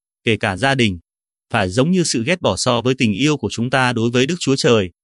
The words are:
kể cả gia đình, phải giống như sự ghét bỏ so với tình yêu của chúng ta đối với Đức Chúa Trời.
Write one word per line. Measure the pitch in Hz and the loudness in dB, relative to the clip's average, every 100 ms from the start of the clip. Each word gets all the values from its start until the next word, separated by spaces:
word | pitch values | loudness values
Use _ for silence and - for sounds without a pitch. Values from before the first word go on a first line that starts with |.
| _ _ | _ _
kể | - 107 | -2 -2
cả | 110 92 | -2 -2
gia | 135 135 | 0 2
đình, | 113 87 - _ _ _ _ | 0 0 -10 _ _ _ _
phải | 117 95 | -2 0
giống | 98 147 | 0 2
như | 185 | 2
sự | 165 127 | 0 -2
ghét | 113 180 | -2 -2
bỏ | 127 92 | -2 -2
so | - 117 | 0 0
với | 120 127 | 0 0
tình | 120 | 0
yêu | 98 143 147 | 2 0 0
của | 104 | -4
chúng | - 123 | -4 -2
ta | 139 127 | 0 0
đối | 120 113 | 0 0
với | 123 135 | 0 0
Đức | 180 | -2
Chúa | - 135 | -2 0
Trời. | 156 113 92 - | 4 2 2 -6